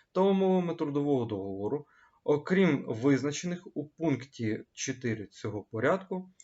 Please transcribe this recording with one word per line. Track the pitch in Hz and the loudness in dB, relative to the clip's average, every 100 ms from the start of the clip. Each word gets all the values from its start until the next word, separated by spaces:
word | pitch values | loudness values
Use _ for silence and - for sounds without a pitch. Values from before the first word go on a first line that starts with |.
| _ | _
та | 180 | 2
умовами | 196 190 190 185 175 170 | 4 4 4 4 2 -2
трудового | 151 143 143 135 113 | -2 0 2 2 0
договору, | 101 98 98 104 143 - _ _ _ | -4 -4 -4 -4 -4 -6 _ _ _
окрім | - 147 - 185 180 135 - | 0 0 2 4 4 4 0
визначених | 117 135 135 139 143 175 180 - | 0 4 4 2 -4 -6 -8 -8
у | - 143 | -10 -10
пункті | _ 165 127 - - 113 110 - | _ -2 0 -4 -6 -4 -4 -8
чотири | - - 131 123 110 98 | -10 -8 -4 -4 -4 -6
цього | - 113 104 - | -10 -8 -8 -8
порядку. | 110 127 185 190 185 185 _ | -2 0 0 -2 -8 -8 _